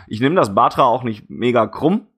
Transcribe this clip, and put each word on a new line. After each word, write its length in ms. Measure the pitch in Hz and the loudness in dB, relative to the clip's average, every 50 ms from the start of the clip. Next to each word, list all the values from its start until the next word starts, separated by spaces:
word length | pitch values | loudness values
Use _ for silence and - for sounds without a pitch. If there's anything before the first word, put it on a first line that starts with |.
| - | -16
Ich 120 | - 110 107 | -12 -6 -2
nehme 160 | 127 139 175 | 0 2 2
das 200 | 190 147 104 98 | 2 0 2 2
Bartra 280 | 113 123 143 - - 139 | 2 2 2 2 2 2
auch 200 | 123 113 127 123 | 2 2 0 -4
nicht 260 | 117 107 101 - - | -6 -8 -10 -12 -16
mega 380 | 69 71 110 123 120 120 110 | -8 -4 -2 0 2 2 0
krumm, 400 | - - - - 160 196 233 - _ _ | -2 -2 -2 0 0 0 -2 -4 _ _